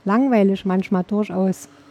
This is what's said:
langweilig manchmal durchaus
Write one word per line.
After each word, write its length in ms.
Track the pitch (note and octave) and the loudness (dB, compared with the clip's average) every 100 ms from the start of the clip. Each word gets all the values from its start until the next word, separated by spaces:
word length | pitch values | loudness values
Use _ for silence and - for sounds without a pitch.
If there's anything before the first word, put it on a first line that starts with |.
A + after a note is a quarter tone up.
langweilig 640 | F#3+ A3 C#4 A3+ G3 F#3+ F#3+ | -2 0 2 4 2 0 -2
manchmal 400 | F#3 - F#3 - | -2 0 -2 -2
durchaus 640 | G#3 G#3 F#3 F#3+ - - - - | -4 -2 -2 -2 -2 -8 -20 -20